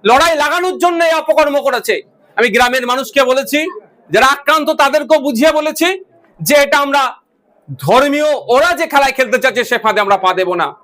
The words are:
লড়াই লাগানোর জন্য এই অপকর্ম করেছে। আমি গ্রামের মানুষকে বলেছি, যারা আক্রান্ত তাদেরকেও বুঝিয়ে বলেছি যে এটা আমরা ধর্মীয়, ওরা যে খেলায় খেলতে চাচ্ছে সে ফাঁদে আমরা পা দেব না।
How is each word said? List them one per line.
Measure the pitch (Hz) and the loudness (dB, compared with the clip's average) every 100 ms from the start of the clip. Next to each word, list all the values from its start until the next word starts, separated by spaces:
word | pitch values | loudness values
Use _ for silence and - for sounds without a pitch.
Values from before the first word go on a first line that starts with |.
| 202 | 2
লড়াই | 254 339 320 | 2 2 0
লাগানোর | 294 339 370 370 | -2 -2 -4 -2
জন্য | 349 339 330 | -2 0 0
এই | 320 | 0
অপকর্ম | 311 311 294 285 262 | 0 2 2 0 -2
করেছে। | 247 - 175 - _ _ - | -4 -4 -6 -6 _ _ -2
আমি | 233 208 | 0 2
গ্রামের | 247 254 240 | 0 0 -4
মানুষকে | 247 269 277 254 | -6 -2 -2 0
বলেছি, | 254 277 294 320 - _ _ _ | 0 -2 -4 -4 -10 _ _ _
যারা | 170 262 277 | 2 2 0
আক্রান্ত | 285 311 294 311 | 0 0 0 0
তাদেরকেও | 277 294 277 311 269 | 0 0 2 0 0
বুঝিয়ে | 226 311 302 | 0 0 0
বলেছি | 302 - 339 381 - _ _ _ | -4 -2 -2 -4 -10 _ _ _
যে | 160 285 285 | 0 2 2
এটা | 294 285 | 0 0
আমরা | 285 262 - _ _ _ _ - 135 135 | 0 -2 -6 _ _ _ _ -20 -10 2
ধর্মীয়, | 233 285 285 302 277 - | 2 2 0 0 -2 0
ওরা | 247 339 349 | 2 2 0
যে | 320 | 0
খেলায় | 294 269 262 | 2 2 0
খেলতে | 254 233 | 0 2
চাচ্ছে | 262 240 240 | 0 -2 -4
সে | 240 | -2
ফাঁদে | 220 208 196 | 0 0 0
আমরা | 196 | 2
পা | 185 180 | 2 0
দেব | 185 180 | -2 -2
না। | 147 139 | -4 -6